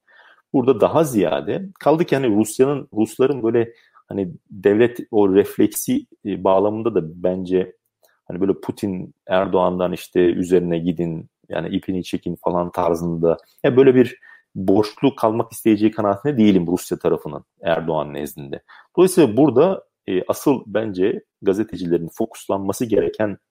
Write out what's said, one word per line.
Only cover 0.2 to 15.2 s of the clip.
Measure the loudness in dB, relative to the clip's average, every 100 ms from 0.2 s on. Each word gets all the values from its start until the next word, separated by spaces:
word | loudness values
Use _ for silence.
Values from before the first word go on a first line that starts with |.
| _ _ _
Burada | 0 2 2
daha | 2 2
ziyade | 0 2 0 0 -4 -6 -8 -4
kaldı | 0 2
ki | 0 0
hani | 2 2
Rusya'nın, | 0 2 0 0 -6
Rusların | -4 -2 0 0 0
böyle | 0 0 -2 -8 _ _ -10
hani | -6 -6 -8 _
devlet | -2 2 4 2 -2 -4
o | 2 4
refleksi, | 4 4 2 0 0 -4 -4 -4 _ -8
e, | -2
bağlamında | 2 4 2 0 -2
da | -2 -4 -4
bence | -4 -4 0 -2 -2 -8 _ _ _ _
hani | -14 -2
böyle | -2 -2
Putin | -6 -6 -6 -6 -10 _ -2
Erdoğan'dan | -2 2 2 2 0 -2
işte | -4 -2 2
üzerine | 2 2 2 2 2 -2
gidin, | -2 -2 -4 -6 -12 _ -10
yani | -8 -6
ipini | -6 -4 -6
çekin | -6 -8 -6 -6
falan | -4 -2 -4
tarzında. | -2 -2 -2 -2 0 0 0 _ _
Ya | 0 4
böyle | 6
bir | 6 2 -2 -20 -20 _
borçlu | -4 2 2 0 -2 -2
kalmak | 0